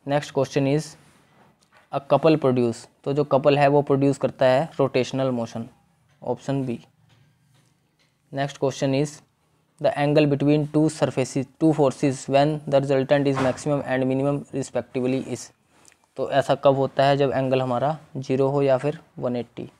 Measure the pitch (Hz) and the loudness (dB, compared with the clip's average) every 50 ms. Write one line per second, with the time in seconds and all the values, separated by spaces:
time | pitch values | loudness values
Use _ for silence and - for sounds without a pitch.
0 | _ 139 139 147 147 - - 139 135 131 - 147 143 135 139 151 156 - - - | _ -2 -2 -2 -2 -2 -2 -2 -2 0 0 -2 0 2 0 -2 -2 -6 -16 -20
1 | _ _ _ _ _ _ _ _ _ _ _ _ _ _ _ _ _ _ - 139 | _ _ _ _ _ _ _ _ _ _ _ _ _ _ _ _ _ _ -8 -8
2 | - - 151 143 - 160 160 151 - 135 127 127 120 117 113 - - - _ _ | -2 0 0 4 4 4 2 4 2 2 2 2 0 0 -2 -4 -12 -20 _ _
3 | _ 139 139 143 147 143 143 131 135 151 143 143 143 139 143 147 139 - 143 135 | _ -4 -2 -2 0 2 2 2 4 4 4 4 4 4 4 4 4 2 2 2
4 | 139 139 139 - - - - - 135 127 127 131 160 165 - - 139 127 - 135 | 4 2 2 0 -2 -4 -2 2 2 4 4 2 0 -2 -2 0 0 0 2 0
5 | 123 - - 135 135 135 127 120 117 113 - 117 113 123 _ _ _ _ _ _ | -2 0 -2 -2 -2 -2 -2 -2 -6 -6 -8 -12 -12 -12 _ _ _ _ _ _
6 | _ _ _ _ - - 123 123 - - 139 139 135 127 117 - - _ _ _ | _ _ _ _ -8 -8 -8 -6 -4 -6 -4 -4 -4 -4 -8 -10 -10 _ _ _
7 | _ _ _ _ _ _ _ _ _ _ _ _ _ _ _ _ _ _ _ _ | _ _ _ _ _ _ _ _ _ _ _ _ _ _ _ _ _ _ _ _
8 | _ _ _ _ _ _ - 139 139 143 143 - - 135 127 - 147 139 135 135 | _ _ _ _ _ _ -8 -6 -6 -6 -6 -4 -4 -4 -2 -2 -2 0 0 0
9 | 151 147 - - _ _ _ _ _ _ _ _ _ _ _ _ 151 135 - 143 | 0 -2 -6 -16 _ _ _ _ _ _ _ _ _ _ _ _ -2 -2 0 0
10 | 147 147 147 151 151 147 139 139 147 143 147 151 147 147 - 156 156 156 156 - | 0 2 4 4 4 2 2 0 2 2 2 2 0 0 0 0 0 0 0 0
11 | 151 135 127 - 131 - - 139 131 - _ _ 160 160 151 147 147 135 127 - | -4 -2 0 -4 -4 -2 -4 -6 -6 -6 _ _ 2 2 4 4 2 2 2 0
12 | - 143 131 131 - - 135 139 143 151 156 147 147 151 143 139 135 139 139 135 | -2 -2 -2 -2 -6 0 2 2 2 2 0 -4 -6 0 0 0 2 2 0 0
13 | 135 127 147 143 143 143 135 131 135 131 123 - - 151 147 139 - - 131 131 | 2 2 2 2 2 0 0 0 0 -2 -2 -2 -4 -4 -2 -2 -2 -4 -2 -2
14 | 131 131 131 131 135 143 143 143 - - - 139 131 - - 123 117 - _ 135 | -2 -2 -2 0 0 -2 -2 -4 -6 -8 -8 -8 -8 -6 -6 -8 -8 -6 _ -4
15 | 123 127 131 131 117 127 123 117 - - _ _ _ _ _ _ _ - _ _ | -2 -2 -2 -4 -4 -8 -10 -10 -12 -18 _ _ _ _ _ _ _ -20 _ _
16 | _ _ _ - 135 - - 139 127 - 143 131 - 143 139 135 135 131 - - | _ _ _ -8 -6 0 0 0 2 2 -2 2 4 2 2 4 0 -2 0 2
17 | 135 139 143 139 143 135 - 131 135 131 131 131 131 127 123 120 127 143 160 151 | 2 2 4 2 2 0 0 -2 -2 0 0 0 0 -2 -2 -2 -2 -2 -4 -6
18 | - _ _ 139 131 - 131 131 135 135 139 143 139 135 131 127 135 147 156 165 | -10 _ _ -14 -4 -4 0 0 0 0 2 0 2 2 2 0 0 -4 -6 -6
19 | - _ _ - 135 123 123 120 117 - _ - 120 123 _ _ | -14 _ _ -8 -6 -6 -4 -6 -8 -10 _ -14 -14 -14 _ _